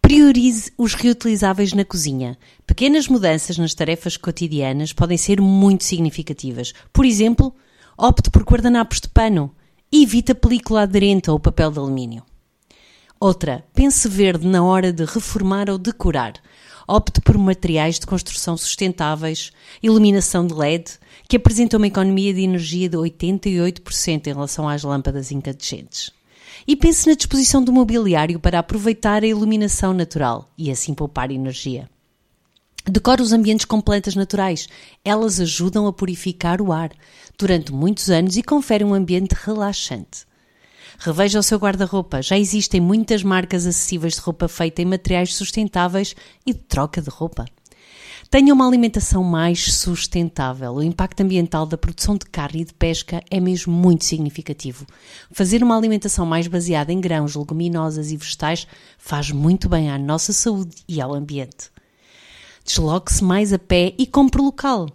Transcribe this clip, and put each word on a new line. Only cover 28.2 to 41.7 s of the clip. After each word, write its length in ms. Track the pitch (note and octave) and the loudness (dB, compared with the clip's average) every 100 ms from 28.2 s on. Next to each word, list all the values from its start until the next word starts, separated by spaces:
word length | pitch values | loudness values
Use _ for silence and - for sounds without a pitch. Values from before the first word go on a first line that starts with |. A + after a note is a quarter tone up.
| D#3 E3 | 0 0
para 220 | F3 F3 | 0 0
aproveitar 640 | A3 A3 G#3 A3 G#3+ G#3 | -2 -2 -2 0 0 2
a 20 | A3 | 2
iluminação 680 | G#3+ G#3+ A3 G#3 - F#3+ | 0 0 0 -2 -2 -2
natural 560 | F#3 E3+ E3 C3 A#2 - - | -2 -2 -2 -2 -4 -10 -10
e 140 | D#3 | -6
assim 240 | C3 - | -6 -6
poupar 380 | C#3+ D3 - B2+ | -6 -6 -6 -6
energia. 580 | C3+ C3 B2+ C#3+ B2 C3+ _ _ _ _ _ _ _ _ - - | -6 -6 -8 -10 -10 -12 _ _ _ _ _ _ _ _ -10 -2
Decore 340 | F#3+ - B3+ | 0 2 2
os 120 | A#3 | 4
ambientes 340 | A3+ G#3+ A3 - | 2 4 0 0
com 140 | G#3+ | 0
plantas 340 | G3+ G3+ G3+ | 0 0 -2
naturais. 540 | F#3+ G3 G3+ F#3+ D#3+ - - - _ | -4 -2 -2 -2 -4 -8 -20 -20 _
Elas 360 | - G#3+ A3+ F#3 | -2 0 0 -2
ajudam 480 | E3+ - F3+ G#3+ G#3 | -2 -2 -2 0 -2
a 40 | |
purificar 720 | F3+ F#3 F3 F#3+ F3 F3 F3+ | -2 -6 -6 -8 -6 -4 -2
o 80 | G3+ | -2
ar 220 | D#3+ E3 - _ _ - _ | -2 -6 -12 _ _ -20 _
durante 360 | G3 F3 D3+ | 0 0 -2
muitos 380 | C3+ E3+ G#3 - | -2 -2 -2 0
anos 260 | E3+ F#3 F#3 | 0 2 -2
e 80 | |
conferem 420 | - D4 C4+ G#3+ G#3 | 0 -2 0 0 2
um 80 | |
ambiente 380 | G3 F3 F3+ F#3+ | 0 0 -2 -2
relaxante. 960 | - - G#3+ G3+ G3 - A#2 - - - _ _ _ _ _ - - | -4 -4 -6 -6 -6 -8 -12 -14 -20 -20 _ _ _ _ _ -20 -10
Reveja 380 | - D#3 G3+ G#3 | -6 0 2 2
o 60 | |
seu 140 | G3+ G#3+ | 0 0
guarda-roupa. 600 | G3+ | 0